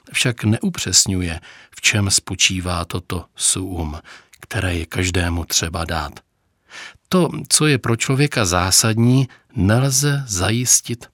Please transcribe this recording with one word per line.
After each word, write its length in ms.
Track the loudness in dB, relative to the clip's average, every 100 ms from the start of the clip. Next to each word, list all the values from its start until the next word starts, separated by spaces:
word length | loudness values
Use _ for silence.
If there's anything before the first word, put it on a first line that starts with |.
| -8
však 320 | -2 -2 0
neupřesňuje, 960 | 0 2 0 -4 0 2 2 0 -2 -6 -10 -20 -20
v 100 | -4
čem 300 | 0 2 2
spočívá 720 | 0 -2 -2 0 0 -2 -2
toto 400 | -2 -6 -6 -8 -10 -4
suum, 600 | -2 -2 -4 -6 -6 -8 -14 -20 _ _
které 340 | -8 -4 -2
je 120 | -4 -4
každému 580 | -4 -2 0 0 -2
třeba 400 | -2 -2 -2 -4
dát. 280 | -4 -4 -6 -10 _ _ _ _ _ -20 -18 -20 _
To, 220 | 2 2 -2 -2
co 180 | 2 2
je 120 | 2
pro 180 | 0 -2
člověka 480 | 0 0 0 2
zásadní, 840 | 0 2 2 2 2 2 4 4 2 -6 _ 0
nelze 680 | 2 4 2 2 0 -2 -4
zajistit 800 | -2 -2 0 2 0 0 -8 -12